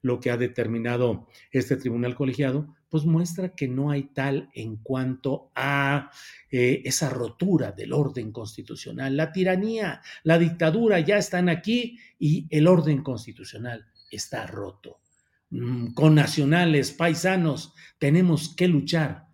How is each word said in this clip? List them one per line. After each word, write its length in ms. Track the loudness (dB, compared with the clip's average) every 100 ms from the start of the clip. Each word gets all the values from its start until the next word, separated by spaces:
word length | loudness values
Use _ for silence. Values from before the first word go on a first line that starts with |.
lo 180 | -2 -2
que 120 | -2
ha 40 |
determinado 920 | 0 -2 -2 -4 -4 -2 0 0 0 -8 -20 _
este 260 | -2 0 -2
tribunal 360 | -2 -2 -4
colegiado, 640 | -2 -4 0 0 -2 -6 _ _
pues 160 | -2
muestra 500 | 2 2 0 -4 -8
que 140 | -6 -4
no 200 | -2 -2
hay 200 | -2 -4
tal 360 | -4 -2 -2 -6
en 220 | -12 -10
cuanto 760 | -10 -6 -4 -4 -4 -4 -6 -6
a, 560 | -4 0 0 0 0 -4 -20 -20 -20 _
eh, 300 | 0 2 0
esa 260 | -2 -4 -4
rotura 640 | -4 -8 -4 0 0 -2
del 220 | -8 -4
orden 400 | -2 -2 -4 -10
constitucional. 840 | -10 -12 -14 -14 -14 -12 -8 -4
La 160 | -2 -2
tiranía, 680 | 0 0 0 -2 -4 -6 -8 -16 -6
la 140 | 2 4
dictadura 640 | 4 2 0 2 2 2
ya 180 | 4 2
están 300 | 0 0 0
aquí 520 | 0 0 -2 -2 -12 -20 _
y 280 | 0 0 0
el 180 | 4 6
orden 340 | 6 4 0
constitucional 840 | -2 -10 -12 -18 -16 -12 -12 -12 _ _ _
está 340 | -14 -10 -10
roto. 540 | -10 -10 -12 -14 -20 -20 _ _ _ _ _
Mm, 420 | -8 -6 -4 -6
connacionales, 1000 | 4 8 8 6 2 2 4 4 2 0
paisanos, 840 | 0 0 2 0 2 0 -2 -8 -20 -20 _
tenemos 580 | 2 4 4 2 -2
que 120 | 0 2
luchar 600 | 2 0 -2 -2 -4 _